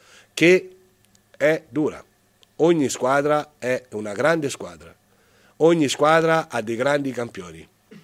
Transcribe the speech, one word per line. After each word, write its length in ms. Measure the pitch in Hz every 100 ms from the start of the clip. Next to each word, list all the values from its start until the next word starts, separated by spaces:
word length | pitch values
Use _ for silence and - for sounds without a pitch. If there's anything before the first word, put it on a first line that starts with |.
| _ - _
che 420 | - 160 185 - - _ _ _ _ _ -
è 280 | 147 160 -
dura. 340 | 120 139 - - _ _ _ _ -
Ogni 320 | 160 170 123
squadra 640 | - 123 139 143 151 139 -
è 260 | 120 127 -
una 220 | 107 107
grande 360 | 101 143 165 139
squadra, 460 | - 90 82 82 _ _ _ _ _ _ -
ogni 300 | 156 170 135
squadra 600 | - 151 165 165 160 156
ha 120 | 120
dei 140 | 110 113
grandi 360 | 135 147 135
campioni. 560 | 120 117 101 87 82 - _ _ -